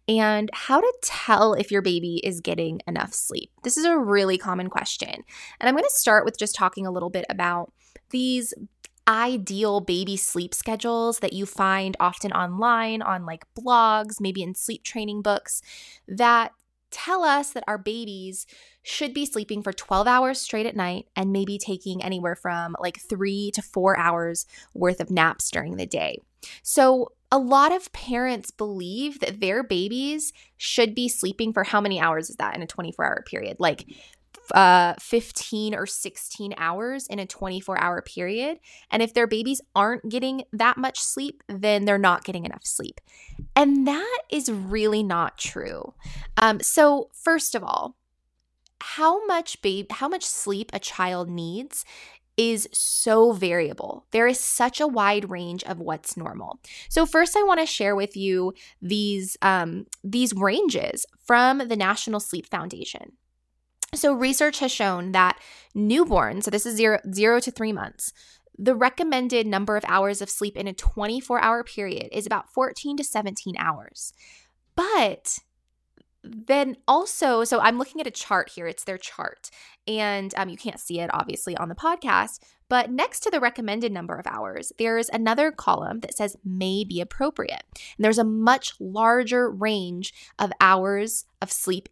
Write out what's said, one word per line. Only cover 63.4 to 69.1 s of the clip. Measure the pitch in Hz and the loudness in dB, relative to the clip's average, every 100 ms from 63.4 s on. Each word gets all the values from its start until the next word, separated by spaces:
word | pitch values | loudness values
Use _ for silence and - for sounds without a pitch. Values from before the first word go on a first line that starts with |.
| _ _ _ _ - | _ _ _ _ -8
So | - 285 | 0 2
research | 254 262 269 302 - | 4 2 2 0 0
has | 262 | -2
shown | - 202 180 180 | 0 0 -2 0
that | 185 180 - - - _ 208 | 4 4 2 -10 -20 _ -2
newborns, | 208 277 330 185 110 180 | 2 4 4 4 2 0
so | 208 | -2
this | 202 240 | -2 0
is | 214 | 2
zero, | 220 214 196 | 4 4 0
zero | 190 214 240 | 2 4 4
to | 247 | 2
three | - 220 | -4 -4
months, | 208 - - - - - _ _ - | -4 -8 -8 -10 -10 -20 _ _ 0
the | 208 | 2
recommended | 233 - - 330 | 4 4 2 0